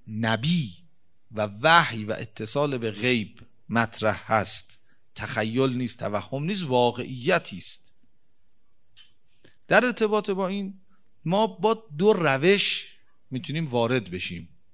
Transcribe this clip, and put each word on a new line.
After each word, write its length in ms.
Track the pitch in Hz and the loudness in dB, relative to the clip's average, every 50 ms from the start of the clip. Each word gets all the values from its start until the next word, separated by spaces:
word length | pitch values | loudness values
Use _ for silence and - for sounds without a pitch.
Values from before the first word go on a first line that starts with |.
| - 117 | -14 -10
نبی 640 | 110 107 113 113 113 113 120 160 175 175 135 98 - - - - - - - - - - - - 110 | -6 -2 0 2 2 2 2 0 0 0 0 -4 -8 -16 -20 -20 -20 -20 -20 -20 -20 -20 -20 -10 -6
و 160 | 107 107 104 101 107 135 | -4 -4 -4 -2 0 4
وحی 420 | 160 165 170 156 - 117 110 107 | 6 6 6 6 4 -2 -6 -6
و 80 | 104 110 | -6 -6
اتصال 680 | - - - - - 113 107 - 143 147 147 135 123 | -8 -8 -12 -10 -8 -4 -2 0 0 0 -2 -2 -4
به 120 | 117 110 | -4 -6
غیب 500 | 98 101 117 127 127 113 101 95 - - - - - - - - | -4 -2 0 2 2 2 0 -4 -10 -20 -20 -20 -20 -18 -8 -2
مطرح 640 | 107 117 113 107 - - 110 107 98 - - - 113 | 0 0 0 0 -2 -2 -2 -2 -2 -2 -2 0 0
هست، 480 | 107 95 - - - - - - - - - - - - - - | 2 2 2 0 -2 -2 -6 -14 -20 -20 -20 -20 -20 -20 -18 -14
تخیل 580 | - 110 110 - 113 107 110 113 131 135 135 123 | -12 -10 -6 -4 -2 -2 0 0 2 2 2 0
نیست، 220 | 123 127 113 - - | -2 -2 -4 -4 -4
توهم 460 | 113 104 104 101 95 - 131 139 147 | -4 -4 -4 -4 -6 -6 -8 -6 -4
نیست، 180 | 175 214 190 175 | -4 -4 -4 -2
واقعیتی 960 | 135 127 123 120 120 113 123 123 - 131 123 120 156 180 165 - - 202 | 0 2 4 4 2 0 -2 -8 -8 -8 -6 0 0 0 0 0 -2 -10
است. 360 | 185 - - - - - - - - - - - - - - - - - - - - - - - - - - - - - - - - - - - - - - - - - - | -8 -8 -8 -8 -8 -12 -18 -20 -20 -20 -20 -20 -20 -20 -20 -20 -20 -20 -20 -20 -20 -20 -20 -20 -20 -20 -20 -20 -20 -20 -20 -20 -20 -20 -20 -20 -20 -20 -20 -20 -10 0 4
در 160 | 165 208 240 | 4 6 6
ارتباط 460 | 254 226 - 220 208 214 214 208 - | 4 0 0 -2 0 0 0 0 -2
با 180 | 190 185 196 180 | -2 -2 -2 -4
این، 320 | 196 202 196 190 196 - - - - - - - - - - | -4 -4 -6 -6 -10 -12 -18 -20 -20 -20 -20 -20 -18 -10 -4
ما 220 | 156 185 202 226 | -2 0 2 2
با 380 | 220 220 - 175 214 226 220 - - 147 147 | 0 -2 0 0 0 0 0 -4 -10 -4 2
دو 140 | 190 214 220 | 4 4 4
روش 760 | 185 165 143 135 131 147 185 202 196 - - - - - - - - - - - - - - | 6 4 2 2 4 4 4 4 4 4 0 0 -2 -6 -10 -16 -20 -20 -20 -20 -20 -14 -10
می‌تونیم 360 | 131 127 - - 139 165 165 | -10 -8 -6 -6 -6 -4 -4
وارد 440 | 139 120 120 117 117 127 127 98 85 | -2 0 0 2 2 2 0 -2 -4
بشیم 380 | 87 92 - - 90 85 82 - - - - - | -8 -8 -6 -8 -8 -10 -12 -14 -20 -20 -20 -20